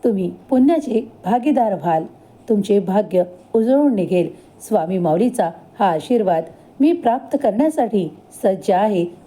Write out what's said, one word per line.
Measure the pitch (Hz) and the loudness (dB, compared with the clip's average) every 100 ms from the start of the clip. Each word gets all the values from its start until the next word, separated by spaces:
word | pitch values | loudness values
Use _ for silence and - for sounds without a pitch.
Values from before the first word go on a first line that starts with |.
तुम्ही | 254 202 175 180 - | 0 -2 -4 -8 -2
पुण्याचे | 254 269 330 294 220 254 - | 2 4 2 0 -4 -4 -12
भागीदार | 180 240 247 254 226 | -2 -2 0 0 0
व्हाल. | 185 156 160 165 - - - - | -2 0 -2 -2 -14 -20 -20 -2
तुमचे | 214 196 202 | -2 2 0
भाग्य | 180 190 214 185 180 - - | 2 -2 0 0 -2 -6 -4
उजळून | 226 226 269 294 | -2 2 2 2
निघेल. | 220 165 180 160 - - - | 0 0 0 0 -6 -20 -20
"स्वामी | - 214 160 190 | -4 -2 0 -2
माऊलीचा | 175 160 240 - 185 - - - | 0 2 0 0 -4 -4 -20 -2
हा | 196 | 0
आशीर्वाद | 160 - 240 196 165 165 - - - | 0 0 0 2 0 -4 -14 -20 0
मी | 285 | 0
प्राप्त | 349 - 240 269 285 | 2 0 -2 -4 -2
करण्यासाठी | 247 202 302 311 233 208 160 - - - | -2 0 0 0 -2 0 -4 -8 -20 -4
सज्ज | 208 190 196 | -2 -2 0
आहे" | 185 214 196 170 - | 2 2 0 -4 -8